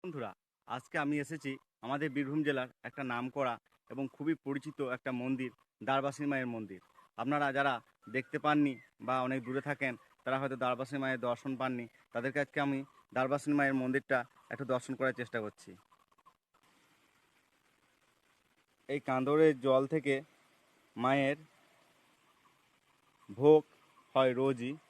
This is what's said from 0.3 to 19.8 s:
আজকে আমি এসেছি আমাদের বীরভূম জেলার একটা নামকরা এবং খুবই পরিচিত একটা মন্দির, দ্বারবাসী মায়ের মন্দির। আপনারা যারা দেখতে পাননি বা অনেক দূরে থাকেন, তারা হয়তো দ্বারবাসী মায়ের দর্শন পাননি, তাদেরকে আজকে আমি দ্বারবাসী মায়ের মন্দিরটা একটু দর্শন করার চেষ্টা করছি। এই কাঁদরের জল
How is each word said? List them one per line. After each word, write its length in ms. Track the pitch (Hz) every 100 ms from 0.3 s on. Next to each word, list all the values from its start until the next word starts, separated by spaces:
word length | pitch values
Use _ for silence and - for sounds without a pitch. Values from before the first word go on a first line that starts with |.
| 92 _ _ - 123
আজকে 200 | - 170
আমি 120 | 143 147
এসেছি 280 | 143 160 143 135 _ _ 117
আমাদের 220 | 139 151 135
বীরভূম 260 | 135 151 147
জেলার 220 | 135 127 _ 123
একটা 160 | - 135
নামকরা 400 | 120 127 143 131 117 _ _ _
এবং 100 | 131 135 -
খুবই 200 | 147 156 139
পরিচিত 340 | 139 151 - 135 127
একটা 160 | - 127
মন্দির, 300 | 123 131 127 - _ _ 113
দ্বারবাসী 380 | 135 139 139 147
মায়ের 180 | 135 123 117
মন্দির। 240 | 101 92 _ _ _ -
আপনারা 260 | 120 147 143 135
যারা 160 | 139 120 - _ - 120
দেখতে 220 | 127 147 147
পাননি 280 | 147 143 120 - _ 113
বা 80 | 131 127
অনেক 140 | 135 120
দূরে 140 | 131 143
থাকেন, 240 | 139 135 117 - _
তারা 140 | - 135
হয়তো 160 | 135 127
দ্বারবাসী 360 | 127 123 131 143
মায়ের 160 | 135 131 123
দর্শন 240 | 117 139 127
পাননি, 240 | 131 123 117 _ _
তাদেরকে 260 | 120 127 139
আজকে 160 | 139 151 139
আমি 120 | 135 139 - _ 123
দ্বারবাসী 360 | 131 143 151 147
মায়ের 160 | 139 135
মন্দিরটা 380 | 127 131 - 131 120 - -
একটু 120 | - 135
দর্শন 200 | 127 - 131
করার 160 | 131 123
চেষ্টা 200 | 120 120
করছি। 280 | 107 - - 98 _ _ _ _ _ _ _ _ _ _ _ _ _ _ _ _ _ _ _ _ _ _ _ _ _ _ _ _ _ _ -
এই 60 | 143 -
কাঁদরের 440 | 131 131 151 160 135 131
জল 180 | 131